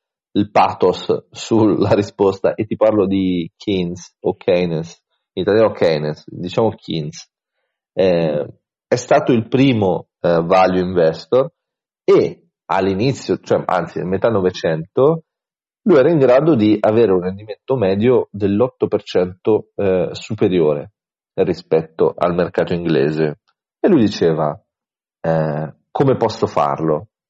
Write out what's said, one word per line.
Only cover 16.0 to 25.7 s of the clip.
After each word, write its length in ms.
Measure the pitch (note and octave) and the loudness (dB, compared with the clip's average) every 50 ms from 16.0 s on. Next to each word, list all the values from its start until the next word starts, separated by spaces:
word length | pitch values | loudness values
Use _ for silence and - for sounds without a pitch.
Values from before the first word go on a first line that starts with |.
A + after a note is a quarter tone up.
| B2+ D#3+ | 4 4
in 80 | F3 | 4
grado 380 | D3+ C3+ A#2+ B2 C3+ D#3 E3+ D#3 | 4 4 4 4 4 4 4 2
di 220 | A#2 G#2 G#2+ G#2+ G#2 | 4 4 2 2 2
avere 320 | - G#2+ G#2+ A#2 A#2 G2 | 2 2 2 4 4 4
un 100 | F#2+ F2+ | 2 0
rendimento 540 | F2 F#2 F#2+ G2 G#2+ G#2+ G#2 _ _ - C3+ | 0 -4 -8 -10 -14 -16 -16 _ _ -4 -2
medio 540 | B2+ G2+ F#2+ G2 G2+ G#2+ B2+ B2+ A2 F2 _ | 0 0 0 0 2 2 2 2 2 0 _
dell'otto 560 | - G#2 G#2 G2 G2+ G#2 B2 C3 - - A2 | -6 -4 -2 0 0 0 0 -2 -2 -4 -4
per 160 | - - G2+ - | -2 -2 -4 -4
cento, 640 | - - F#2 F2+ F#2 F#2 _ - A#2 G#2+ F#2+ - _ _ | -2 -2 -2 -2 -2 -4 _ -2 0 0 0 0 _ _
eh, 340 | - G2+ F#2+ F#2+ F#2 E2+ - | -4 -2 0 0 0 0 -4
superiore 800 | D#2+ - - - A2 G#2 B2 G2 F2+ F2 D#2+ D2+ D2 D2 - - _ _ _ _ _ _ _ _ - | -6 -10 -10 -10 -4 -2 0 0 2 2 2 2 0 -2 -6 -12 _ _ _ _ _ _ _ _ -4
rispetto 800 | - F#2+ F#2 F2 - - - D#2+ E2 D#2+ - - - F2 D#2 - | -2 -2 -2 -2 -6 -4 -2 -2 -2 -2 -2 -4 0 0 0 0
al 180 | - - F2+ E2+ | 0 -2 -2 0
mercato 400 | F2 F2 E2 - - E2+ - F#2 | -2 -2 -2 -2 -4 -2 -2 -4
inglese. 680 | E2+ F2 E2+ D#2 C#2 C2+ D2+ D#2 D#2 D#2 D2+ D2+ _ _ _ _ _ _ _ _ - | -4 -2 0 0 0 0 0 0 -2 -2 -4 -4 _ _ _ _ _ _ _ _ -4
E 80 | - - | 0 2
lui 120 | F#3 C#3 | 2 4
diceva, 560 | A2 G2 - - F#2+ E2 D#2+ D#2 D#2 D2+ D#2 G2+ _ _ _ _ _ _ _ _ _ _ _ _ | 2 0 0 0 0 0 0 0 -2 -4 -6 -8 _ _ _ _ _ _ _ _ _ _ _ _
eh, 540 | - E2+ E2 D#2+ D#2 D#2 D2 D2+ D#2 D2+ | -4 -2 -2 -2 -2 -2 -4 -6 -8 -10